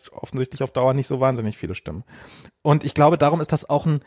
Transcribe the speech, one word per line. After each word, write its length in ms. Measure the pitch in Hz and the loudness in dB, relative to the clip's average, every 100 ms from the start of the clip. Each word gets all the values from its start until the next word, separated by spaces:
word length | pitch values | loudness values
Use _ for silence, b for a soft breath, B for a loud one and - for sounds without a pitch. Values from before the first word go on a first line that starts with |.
| - | -20
offensichtlich 500 | - - 131 127 - | -18 -10 -8 -6 -6
auf 80 | 135 | -4
Dauer 240 | - 127 | 0 2
nicht 140 | 135 131 | 0 -2
so 100 | 135 | 0
wahnsinnig 400 | 131 123 110 - | 0 0 -6 -6
viele 160 | 104 | -8
Stimmen. 300 | 92 - 80 - B B B B _ | -10 -10 -12 -14 B B B B _
Und 220 | 147 151 | 2 2
ich 100 | 143 | 2
glaube, 240 | - 147 170 | 4 4 6
darum 220 | 147 165 | 2 2
ist 120 | - | -2
das 160 | 156 - | -2 0
auch 180 | 147 160 | -2 0
ein, 160 | 147 | -2